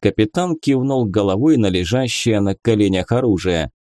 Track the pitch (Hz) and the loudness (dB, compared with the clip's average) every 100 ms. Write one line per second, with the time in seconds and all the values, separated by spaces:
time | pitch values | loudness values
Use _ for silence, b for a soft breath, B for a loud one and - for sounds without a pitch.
0 | 104 - 107 - 180 160 - 135 131 135 | -2 0 -2 0 -2 -2 0 0 0 -2
1 | 113 98 98 95 147 147 104 92 87 123 | 0 0 0 0 2 2 2 0 -2 -2
2 | 127 - - 107 101 98 - 110 104 95 | -2 -4 -2 0 -2 -2 0 2 2 0
3 | 90 120 123 95 92 87 71 _ | 0 -2 0 0 0 -2 -4 _